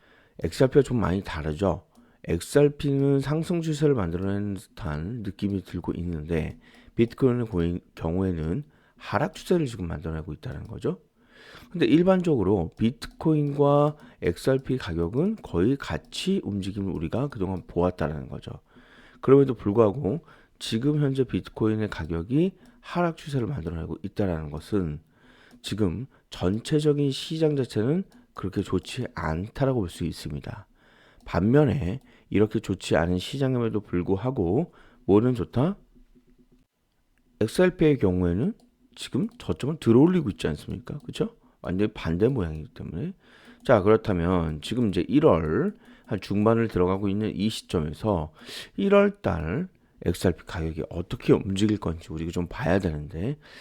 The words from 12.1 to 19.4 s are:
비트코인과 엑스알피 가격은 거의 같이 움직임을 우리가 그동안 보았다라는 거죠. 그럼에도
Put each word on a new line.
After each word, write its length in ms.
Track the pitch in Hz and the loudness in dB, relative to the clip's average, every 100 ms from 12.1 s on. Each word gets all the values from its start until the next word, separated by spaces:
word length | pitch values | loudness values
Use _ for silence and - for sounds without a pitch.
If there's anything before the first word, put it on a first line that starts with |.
| 185 170 139 92 101 82 - | 4 4 2 4 2 0 0
비트코인과 1160 | 110 - - - 165 156 147 143 143 143 147 147 - - | -2 -2 -14 -4 0 2 0 2 4 6 4 0 -16 -4
엑스알피 560 | 87 87 - 135 135 127 | -4 0 0 0 0 -4
가격은 600 | - 82 85 117 185 220 | -2 -2 -2 0 -2 -2
거의 360 | - 87 98 139 | -4 0 2 0
같이 640 | - 80 - - - 196 | -4 -8 -8 -6 -2 -2
움직임을 480 | - 101 95 104 98 | -2 -4 -4 -4 -4
우리가 360 | 117 80 104 143 | -4 -4 -2 -4
그동안 340 | 113 92 92 - | -4 -4 -4 -6
보았다라는 600 | - 90 - 76 76 65 | 0 0 0 -4 -4 -10
거죠. 240 | 73 - - _ _ - - - - | -12 -12 -16 _ _ -20 -20 -20 -6
그럼에도 320 | - 135 | 6 6